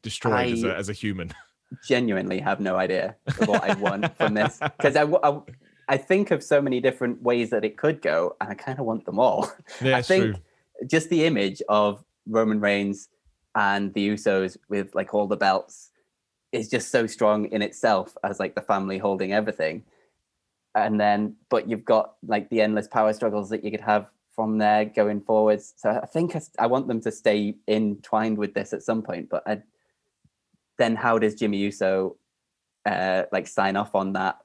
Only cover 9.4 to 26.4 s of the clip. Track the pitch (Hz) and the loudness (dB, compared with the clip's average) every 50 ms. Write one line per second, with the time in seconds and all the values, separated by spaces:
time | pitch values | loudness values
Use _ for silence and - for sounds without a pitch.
9.4 | - - - - - - - - 123 131 131 127 123 - 190 190 - 110 104 90 | -2 -4 -8 -16 -20 -20 -12 -4 0 2 2 2 2 2 2 4 4 2 -2 -6
10.4 | - _ _ _ _ _ _ - - 139 - 160 160 165 175 165 151 165 151 107 | -10 _ _ _ _ _ _ -12 -4 0 0 0 0 2 0 2 2 2 2 2
11.4 | 101 98 95 - - - 104 104 104 104 101 107 - _ _ _ _ - 110 113 | 0 -2 -2 -6 -2 0 2 4 4 2 0 -4 -12 _ _ _ _ -2 0 2
12.4 | 110 107 107 107 104 101 101 101 101 101 98 98 - _ _ _ _ _ _ _ | 2 2 2 0 2 2 2 2 0 -2 -4 -6 -10 _ _ _ _ _ _ _
13.4 | _ _ _ 110 104 98 101 101 101 98 95 107 101 101 107 104 - 107 98 95 | _ _ _ 0 2 2 2 0 -2 -2 -2 -2 0 0 -2 0 0 0 2 2
14.4 | 95 92 - - _ _ 104 101 95 98 _ - 95 - - 104 104 95 104 - | 0 -2 -6 -10 _ _ -6 -6 -6 -4 _ -6 -6 -2 -2 -2 0 0 -2 0
15.4 | 101 98 95 95 - _ - - - _ _ _ _ _ _ _ _ _ _ _ | 2 2 2 0 -2 _ -18 -20 -20 _ _ _ _ _ _ _ _ _ _ _
16.4 | _ _ - 120 110 107 - 123 - - - 123 117 107 - - 117 107 107 107 | _ _ -6 -6 -4 -2 -4 -4 -4 0 0 0 0 0 -2 2 2 2 4 2
17.4 | 104 - - 107 104 104 - - - 113 107 95 92 - - - - 98 98 - | 0 -2 -2 -2 -2 -4 -4 -2 0 2 2 2 0 -4 -10 -8 -6 -6 -4 -4
18.4 | 98 85 - - - - 104 98 98 95 95 95 98 101 98 92 98 95 101 107 | -6 -4 -4 -8 -2 -2 -2 -2 0 -4 -6 -2 -2 -2 -2 0 -2 0 0 -2
19.4 | 107 110 104 - 82 78 80 85 - _ _ _ _ _ _ _ _ _ _ _ | -2 -2 -4 -2 -4 -4 -4 -6 -12 _ _ _ _ _ _ _ _ _ _ _
20.4 | _ _ _ _ _ _ _ 107 104 107 107 104 104 104 104 104 107 107 - _ | _ _ _ _ _ _ _ 0 0 2 2 2 2 2 2 2 0 -4 -6 _
21.4 | _ _ - - - 101 113 107 - - 120 110 - - - _ - - 113 107 | _ _ -2 0 0 -2 -6 -6 0 2 4 4 4 0 -8 _ -6 -4 -2 -2
22.4 | 104 - 120 110 107 107 107 104 101 - - 110 110 107 110 107 123 113 104 104 | -2 -2 0 2 2 2 2 -2 -2 -2 0 2 2 2 2 0 -2 -2 -2 -2
23.4 | 101 98 110 - - 107 104 107 - 113 107 104 101 - _ _ _ _ _ - | -4 -4 -6 -6 -6 -6 -8 -6 0 0 0 0 0 -4 _ _ _ _ _ -4
24.4 | 113 110 110 107 107 104 107 107 107 107 - - 107 104 107 104 101 - 113 110 | -2 -2 0 2 4 4 4 4 2 0 2 2 2 2 2 -4 -2 2 2 4
25.4 | 107 107 107 104 - - _ _ - 110 107 123 - - - 160 170 170 - 160 | 6 4 4 2 0 -12 _ _ -2 -2 0 0 -4 -4 -2 -2 -2 -2 -2 -6